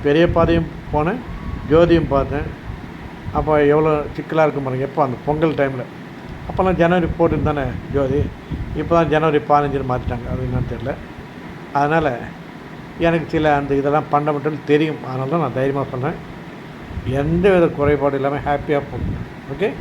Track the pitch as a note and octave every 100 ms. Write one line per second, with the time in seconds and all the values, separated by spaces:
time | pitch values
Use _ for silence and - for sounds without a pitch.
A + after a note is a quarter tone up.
0 | C#3+ D3 E3+ E3+ E3 E3 D#3 - - D3
1 | D3+ A#3+ - - - - - D3+ E3+ E3+
2 | D3 C#3 C3+ C#3+ D#3+ - - - - -
3 | - - - D3+ D3 D3+ D3 D3 D#3 D3+
4 | C#3+ C3 D3 D#3+ D#3 C#3 C3+ B2+ C3+ E3
5 | C#3 A#2 - D3+ D#3+ C#3+ C#3 C3 A#2+ -
6 | - - - - - - F#3+ E3+ E3+ F3+
7 | E3 - E3+ D#3 C#3+ D3 B2+ B2 - C#3
8 | C3+ C#3 C3+ - - - - C#3+ D#3 E3+
9 | D#3 D3+ D#3+ D3+ - D3 C#3+ C#3 C3 B2+
10 | - A#2+ B2 B2+ B2+ B2+ B2+ A#2 A#2 -
11 | - - - - - - - C#3+ D3 D#3+
12 | D3+ A#2+ A2 - - - - - - -
13 | E3 E3 D3 D#3+ D#3 C#3+ C#3+ C#3 C#3 D3
14 | C#3 D3 D3 D3 C#3 D3+ - D3 D#3 C#3+
15 | B2+ C3 C3 E3+ C#3 A#2+ C3+ C#3 C3 B2+
16 | C#3 - - - - - - - - -
17 | - C3 D3 E3+ F#3+ F#3 D#3+ C3 C#3+ D3
18 | C#3+ C3+ C3+ C#3+ C#3 C#3+ - D3 C#3 A#2+
19 | - - - - - C#3 G3+ -